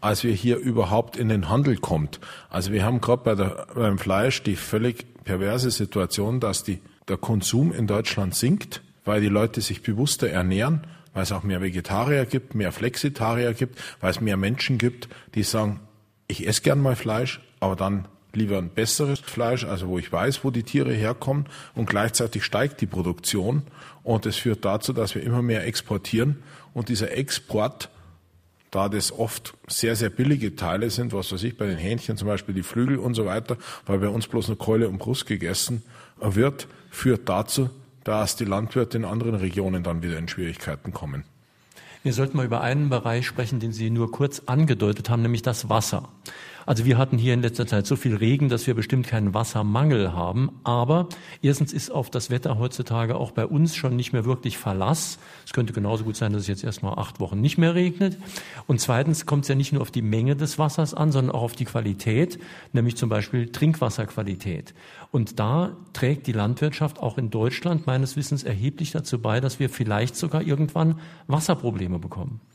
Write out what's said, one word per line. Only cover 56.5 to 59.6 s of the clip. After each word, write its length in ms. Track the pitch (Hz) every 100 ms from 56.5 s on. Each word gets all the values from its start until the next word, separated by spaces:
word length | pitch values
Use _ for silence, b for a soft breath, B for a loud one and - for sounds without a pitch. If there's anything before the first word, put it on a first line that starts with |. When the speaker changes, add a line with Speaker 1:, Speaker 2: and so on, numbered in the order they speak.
| 98
Speaker 2:
erstmal 340 | 113 - 98 -
acht 220 | 104 -
Wochen 220 | 92 101
nicht 160 | 127 160
mehr 160 | 165
regnet. 420 | 170 180 175 190 - B B B B -
Und 140 | 127
zweitens 460 | - 120 139 151 -
kommt 180 | 147
es 40 | 139
ja 80 |
nicht 180 | 135